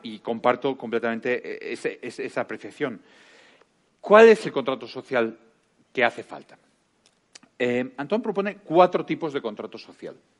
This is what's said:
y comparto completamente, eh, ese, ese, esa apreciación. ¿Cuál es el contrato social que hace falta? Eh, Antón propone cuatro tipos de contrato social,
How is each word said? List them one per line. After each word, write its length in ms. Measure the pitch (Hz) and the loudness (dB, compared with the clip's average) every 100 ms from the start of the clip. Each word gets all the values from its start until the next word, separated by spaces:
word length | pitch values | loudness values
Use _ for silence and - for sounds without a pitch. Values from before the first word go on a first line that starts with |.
y 160 | 117 107 | -16 -12
comparto 580 | - 113 123 123 139 135 | -8 -2 0 0 -2 -4
completamente, 640 | 117 113 117 113 127 123 | -4 -4 -2 -4 -4 -4
eh, 300 | - - 85 | -6 -12 -10
ese, 260 | 117 131 95 | -6 -8 -8
ese, 240 | 123 - 117 | -12 -10 -8
esa 160 | 135 | -6
apreciación. 580 | - 107 104 - 139 98 _ - - - - _ _ _ _ _ | -8 -10 -12 -8 -8 -8 _ -20 -20 -20 -20 _ _ _ _ _
¿Cuál 280 | - 214 226 | 6 10 10
es 140 | 214 | 8
el 80 | 160 | 2
contrato 360 | 139 131 127 120 | -4 -4 -6 -8
social 500 | 131 - 127 113 110 _ _ _ _ _ | -14 -4 0 0 -4 _ _ _ _ _
que 100 | - | -2
hace 220 | 120 117 | 0 -2
falta? 340 | - 71 - - _ _ _ _ _ _ _ - _ - | -14 -16 -18 -20 _ _ _ _ _ _ _ -20 _ -4
Eh, 380 | 123 123 127 - | -2 -2 -4 -8
Antón 240 | 143 220 | -4 -4
propone 360 | 226 190 202 - | -2 -4 -4 -6
cuatro 500 | - 165 180 180 165 | 2 6 6 4 -4
tipos 260 | 151 160 | -4 -4
de 80 | 139 | -4
contrato 380 | 113 104 107 113 | -6 -8 -12 -14
social, 380 | - - 80 - _ - | -20 -18 -18 -18 _ -12